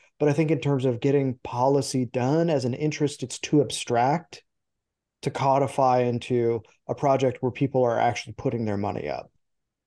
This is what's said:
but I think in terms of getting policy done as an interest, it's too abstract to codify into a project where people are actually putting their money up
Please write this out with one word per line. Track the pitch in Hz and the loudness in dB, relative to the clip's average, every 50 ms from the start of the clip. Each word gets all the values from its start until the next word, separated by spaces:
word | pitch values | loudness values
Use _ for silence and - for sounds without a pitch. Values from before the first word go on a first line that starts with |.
| _ _ _ _ | _ _ _ _
but | 147 147 | 0 2
I | |
think | 139 160 160 151 | 2 2 2 2
in | 160 131 | 0 0
terms | - 143 143 127 127 | 2 0 0 2 2
of | 131 117 113 | 0 0 0
getting | - 139 139 143 135 131 123 - - | 0 2 2 2 2 0 -2 -6 -10
policy | - 120 120 127 139 139 139 131 - - 131 127 | -8 -2 0 2 4 4 2 2 0 -2 -2 -2
done | 113 - 127 120 131 151 165 170 170 | -2 -2 -2 0 2 2 2 2 2
as | 151 - 123 | 0 0 0
an | 120 131 | -2 -2
interest, | - 151 151 147 - 151 139 - - | -2 -2 -4 -2 -2 -2 -4 -2 -6
it's | 127 - - - | -10 -10 -10 -12
too | - - 151 151 | -4 2 2 2
abstract | 131 143 - - - - 120 117 123 135 160 170 - _ - - _ _ _ _ _ _ _ _ _ _ _ _ _ _ _ _ | 2 2 -4 -8 -4 -2 2 2 2 2 0 -2 -4 _ -18 -20 _ _ _ _ _ _ _ _ _ _ _ _ _ _ _ _
to | - 135 | -8 -6
codify | - - 135 135 135 139 139 127 - 143 135 127 127 127 | -4 0 0 2 2 2 2 0 0 2 2 4 4 4
into | 123 123 120 117 - - 127 120 117 117 117 110 - _ _ _ _ - | 2 0 -2 -4 -2 -2 0 0 2 0 0 -2 -6 _ _ _ _ -8
a | 127 | -6
project | - 147 139 135 123 135 127 120 - | -2 2 2 2 2 2 0 0 -2
where | 131 123 | -4 -6
people | - - 139 131 - 131 123 | -2 -2 -2 0 2 2 2
are | 120 113 113 | 2 2 2
actually | 113 120 117 - - 117 | 0 0 0 -2 -8 -12
putting | 107 - - 135 131 113 113 | -14 -6 -6 -4 -4 -2 -2
their | 107 101 98 | -2 -2 -2
money | 101 98 - - 73 73 | -2 -4 -4 -6 -6 -6
up | 64 62 - - _ _ _ _ _ _ _ _ _ _ _ | -8 -8 -10 -14 _ _ _ _ _ _ _ _ _ _ _